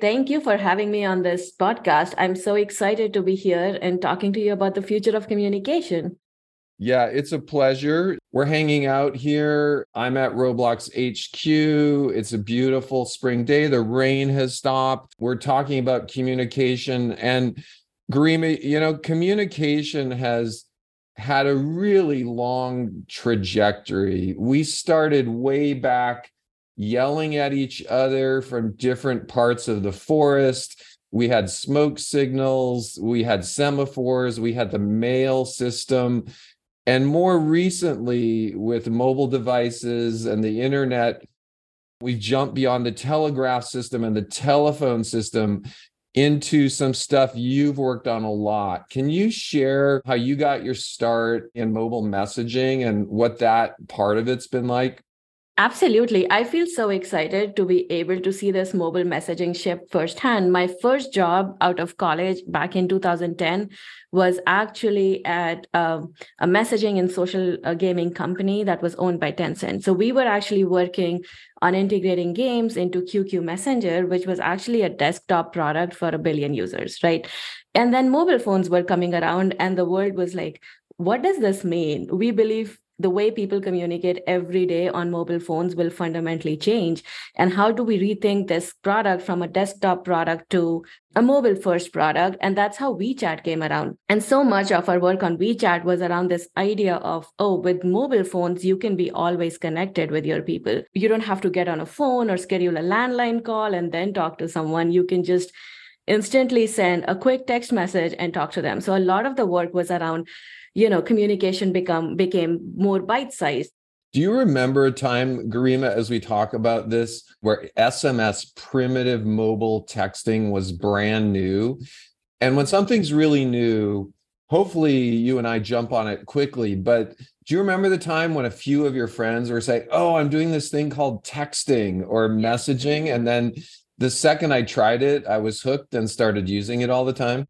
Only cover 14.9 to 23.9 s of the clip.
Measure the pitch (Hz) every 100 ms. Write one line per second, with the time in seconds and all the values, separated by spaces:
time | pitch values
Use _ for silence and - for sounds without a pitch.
14.9 | 131 - - 117 123 139 135 135 135 123
15.9 | 123 - 135 127 127 120 - 127 123 -
16.9 | 127 120 95 117 127 123 123 - - _
17.9 | _ - 139 156 165 160 156 139 151 156
18.9 | 151 156 160 175 208 202 - 151 147 147
19.9 | 151 135 123 127 117 117 110 - _ _
20.9 | _ _ - 113 135 139 139 143 165 208
21.9 | 196 170 139 120 120 123 127 127 127 117
22.9 | 90 92 - 120 110 92 104 104 104 -